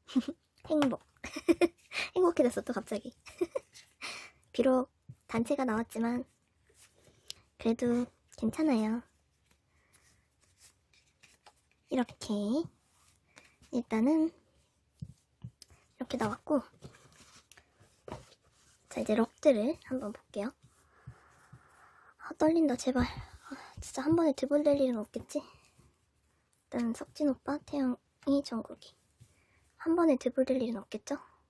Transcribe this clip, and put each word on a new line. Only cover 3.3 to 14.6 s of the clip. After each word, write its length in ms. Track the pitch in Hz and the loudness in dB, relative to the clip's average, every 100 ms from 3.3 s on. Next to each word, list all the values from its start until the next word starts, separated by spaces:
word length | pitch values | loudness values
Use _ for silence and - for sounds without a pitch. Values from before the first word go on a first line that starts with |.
| - 339 - - - - _ - - - _ _ | -8 -6 -6 -12 -20 -20 _ -14 -14 -16 _ _
비록 380 | - 254 254 254 _ - - - | 2 4 4 0 _ -20 -20 -6
단체가 360 | 226 233 285 | -2 0 0
나왔지만 600 | 254 214 233 220 233 247 254 _ _ _ _ _ - _ _ _ - - _ - | 0 0 -2 -2 -2 -2 -6 _ _ _ _ _ -20 _ _ _ -18 -18 _ -4
그래도 480 | 226 233 240 240 247 - _ - | -2 0 0 0 -2 -8 _ -6
괜찮아요. 640 | 220 - 311 233 214 233 - _ _ _ _ _ _ _ _ - _ _ _ _ _ _ - _ _ _ _ _ - _ _ _ _ _ - | -4 0 2 2 0 -2 -6 _ _ _ _ _ _ _ _ -20 _ _ _ _ _ _ -20 _ _ _ _ _ -20 _ _ _ _ _ -4
이렇게 440 | 269 240 - - 208 202 269 339 - _ _ _ _ _ - - _ - | -2 -2 -6 -6 -4 -2 -2 -4 -10 _ _ _ _ _ -20 -20 _ -8
일단은 600 | 254 - 220 240 320 320 - _ _ | -6 -2 0 2 4 2 -2 _ _